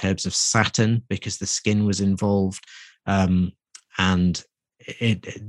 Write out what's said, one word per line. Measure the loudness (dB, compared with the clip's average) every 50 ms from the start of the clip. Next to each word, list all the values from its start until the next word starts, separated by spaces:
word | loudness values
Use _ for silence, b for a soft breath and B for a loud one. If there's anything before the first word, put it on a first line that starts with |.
| -2
herbs | -2 -2 -2 -4
of | -4 -2
Saturn | -2 -2 0 2 2 0 2 2 0 2 2 2 0 -2 _
because | -8 -8 -6 -8 -8 -8
the | -6
skin | -6 -6 -4 -2 0 2 2 2
was | 2 0 2
involved. | 2 0 0 2 0 0 2 2 0 -2 -4 -8 B B B B B B B B B
Um, | 0 2 2 4 4 4 2 2 0 -4 _ _ _ -20 -20 -20 _ -4 -2
and | 0 2 2 4 2 2 0 -2 -6 _ _ _ _ _ _ _
it, | -20 -18 -10 -4 -2 -2 -2 -2 -4 -10 -14 -14 -14